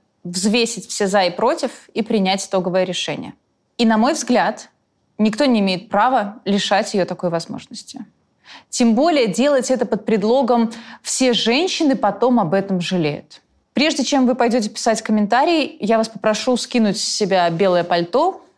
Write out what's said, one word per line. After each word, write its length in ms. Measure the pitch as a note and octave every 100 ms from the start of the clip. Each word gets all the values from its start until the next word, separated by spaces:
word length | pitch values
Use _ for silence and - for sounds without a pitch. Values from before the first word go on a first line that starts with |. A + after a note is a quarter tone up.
| _ _
взвесить 640 | F3 F3+ G3+ A#3 A3+ G#3 -
все 200 | - G3+
"за" 160 | G3+
и 60 | F3+
"против" 420 | F3 A#3 E4 B3+ - -
и 80 | -
принять 440 | A3 A3 F#3 G3 -
итоговое 400 | F#3+ F3+ F#3 F3+
решение. 480 | F3 - D3 - - _ _ _ -
И, 80 | A3+
на 120 | A3
мой 160 | A#3+
взгляд, 560 | D#4+ A#3 A#3+ F3+ A3+ - _ _ _ _ -
никто 280 | G#3+ A3 C#4+
не 140 | A3+
имеет 300 | G3 F3+ -
права 460 | G3+ A#3+ C4 G3+ - -
лишать 480 | G3+ - G3+ A3
её 120 | G3+ F3
такой 240 | F3 F3+
возможности. 760 | E3 - - - A#3+ - - - _ _ _ - - -
Тем 260 | - A#3 A3+
более 320 | D#4+ D4+ A3
делать 440 | F#3 C#4 C#4 A#3+
это 140 | B3+ A#3+
под 200 | G#3+ -
предлогом 680 | G#3+ G#3+ B3+ B3 A#3+ A3+ - - -
"все 320 | - - B3+
женщины 640 | A#3 A3 B3+ F4+ - D#4 C4
потом 440 | G#3 G3 A#3+ A#3+
об 140 | F3
этом 260 | G3 G3 F#3
жалеют". 600 | E3 F#3 D3+ C#3+ - - _ _ _
Прежде 300 | - D4+ D4
чем 240 | B3+ C#4 B3
вы 80 | B3
пойдёте 340 | A#3 A#3 G#3
писать 320 | - A#3+ G#3+
комментарий, 760 | - G#3+ G3+ A#3+ D#4 E4 B3+ -
я 180 | G3 A3+
вас 100 | A3
попрошу 500 | - A3 G#3+ - B3
скинуть 400 | - B3 G#3+ -
с 60 |
себя 460 | - - G3 F#3 E3+
белое 340 | E3 G3 F3
пальто, 580 | E3+ F3 E3+ B3+ F4 F#4 -